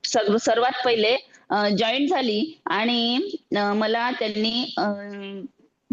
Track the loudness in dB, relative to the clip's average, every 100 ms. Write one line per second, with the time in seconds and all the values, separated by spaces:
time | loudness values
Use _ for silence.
0 | -2 0 4 2 4 2 2 0 0 2
1 | 2 0 -4 -20 -4 0 2 2 2 0
2 | 2 2 0 0 -2 -6 -4 0 0 0
3 | 0 0 -2 -8 _ -2 0 0 0 0
4 | -2 -2 -4 -2 -2 -2 -4 -2 -2 -4
5 | -8 -12 -10 -10 -12 -18 _ _ _